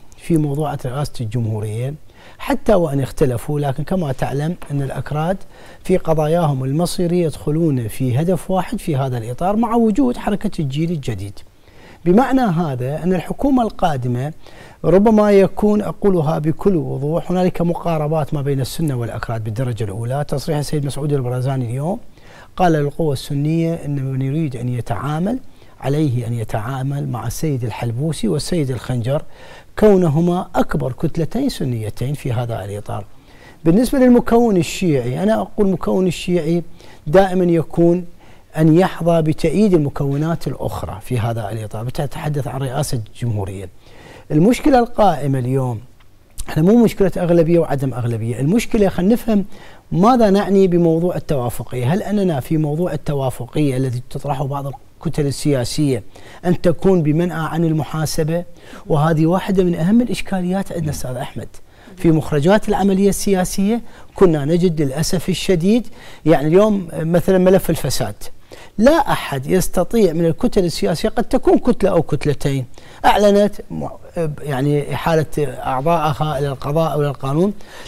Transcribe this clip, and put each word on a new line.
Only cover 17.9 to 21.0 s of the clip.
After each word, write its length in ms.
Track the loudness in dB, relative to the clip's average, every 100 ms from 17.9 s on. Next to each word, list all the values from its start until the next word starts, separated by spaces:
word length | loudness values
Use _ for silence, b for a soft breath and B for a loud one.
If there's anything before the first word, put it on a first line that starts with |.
| -2 0 -2 -2
ما 80 | -2
بين 180 | -2 -2
السنة 340 | -4 -4 -4
والأكراد 500 | -2 -6 -8 -6 -6
بالدرجة 400 | -6 -4 -4 -4
الأولى. 400 | -6 -6 -6 -4 -4
تصريح 300 | -4 -4 -4
السيد 280 | -2 -4 -4
مسعود 260 | -4